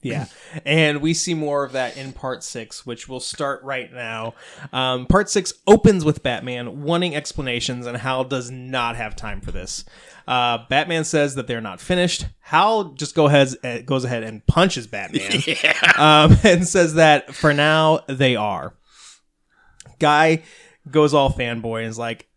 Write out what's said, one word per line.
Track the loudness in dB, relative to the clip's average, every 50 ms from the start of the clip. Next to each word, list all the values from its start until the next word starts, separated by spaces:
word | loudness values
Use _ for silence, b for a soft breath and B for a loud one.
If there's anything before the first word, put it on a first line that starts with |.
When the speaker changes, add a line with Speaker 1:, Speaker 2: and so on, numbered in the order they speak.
| _
Speaker 1:
Yeah. | -6 -6 -6 -6 -10 B B B B B -12 B
And | 0 2 2 4 2 2 0
we | 0 -2 -2
see | -2 -2 -4 -4
more | -4 -2 -2 -2 -2 -4
of | -4 -4
that | -6 -6 -6 -6
in | -12 -14 -14 -14
part | -12 -10 -10 -10 -8 -10
six, | -12 -12 -12 -12 -12 -16 -18 -12
which | -12 -12 -12 -12 -14
will | -14 -12
start | -10 -12 -10 -6 -6 -6 -6 -8 -8
right | -10 -8 -8 -10 -12 -14
now. | -14 -12 -10 -10 -8 -10 -10 -12 B B B B B B -10 -4
Um, | -4 -2 -2 -2 -4 0
part | 2 2 2 2 2
six | -2 -2 -2 -4 -10 _ _
opens | 4 4 6 6 4 4 4 2
with | 0 -2 -2 _
Batman | -6 -6 -4 -6 -8 -10 -10 -10 -12 -12 -10 -4
wanting | -2 -2 0 0 -2 -4
explanations, | -6 -8 -8 -10 -8 -6 -4 -4 -4 -4 -6 -6 -8 -10
and | -10 -10
Hal | -8 -6 -4 -4 -4 -4
does | -4 -4 -6 -6 -8
not | -12 -14 -12 -8 -6 -4 -4 -4 -4
have | -6 -10 -10 -10
time | -12 -12 -10 -10 -10
for | -10 -8
this. | -8 -8 -8 -8 -12 -12 -14 B B B B B B B B -4
Uh, | -2 0 0 0 -2 -4 -4 _
Batman | 0 0 0 0 -2 -4 -4
says | -2 0 0 0 0 -2
that | -6 -8 -6
they're | -8 -8
not | -8 -10 -12 -12
finished. | -6 -4 -2 0 0 0 -2 -4 -8 -10 -14 _
Hal | _ -2 0 2 2 2 2 0 -4 -6 -8
just | -10 -10 -6 0
go | 2 2
ahead, | 4 6 6 4 4 0 -8 -8
uh, | -8 -8 -8
goes | -6 -4 -4 -4 -2
ahead | -4 -6 -6 -8
and | -8 -12 -12 0
punches | 0 4 4 4 2 2 -4 -10
Batman. | -10 -10 -10 -10 -6 -6 -6 -4 -2 -4 -4 -2
Speaker 2:
<laughs> |
Yeah. | -4 -4 -2 0 0 0 2 2 2 4
Speaker 1:
Um, | 6 6 6 8 8 10 8 8 8
<laughs> | 8
and | 6 6 6 2 0
says | 2 2 2 2 4
that | 6 6 6 6 4 2 -4 -12
for | 0 0 2 2
now, | 4 2 2 4 4 4 4 2 2 0
they | -6 -2 0 2 2 2
are. | 0 -2 -4 -4 -6 -8 -10 -14 _ _ b b b b b b b b _ _ _ _ _ b b b b b b b -20 -8 _
Guy | 2 2 4 4 4 4 2 0 -2 b b b b b b b b -2
goes | 2 2 4 4 4
all | 4 2 2 0
fanboy | -2 -4 -4 -4 -6 -6 -6 -6 -6
and | -6 -8
is | -8 -8
like | -8 -8 -8 -10 -14 _ _